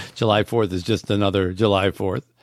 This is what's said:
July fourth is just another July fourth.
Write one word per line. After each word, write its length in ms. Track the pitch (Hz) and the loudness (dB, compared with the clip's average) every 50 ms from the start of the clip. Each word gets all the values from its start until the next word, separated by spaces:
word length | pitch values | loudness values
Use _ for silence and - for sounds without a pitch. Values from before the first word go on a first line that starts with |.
| - - - | -12 -10 -6
July 300 | - 117 110 101 107 101 | -2 2 2 2 2 2
fourth 280 | - 120 117 107 90 | 0 0 0 0 0
is 100 | 92 92 | -2 -4
just 280 | 85 - 107 92 - - | -2 -2 -2 -2 -2 -2
another 420 | 104 101 104 98 92 98 92 90 | -2 0 0 0 0 0 0 -2
July 380 | 92 92 113 104 98 95 95 98 | -2 0 2 2 4 4 2 0
fourth. 360 | - - 101 95 95 131 - _ _ _ | -2 -2 -4 -4 -4 -6 -8 _ _ _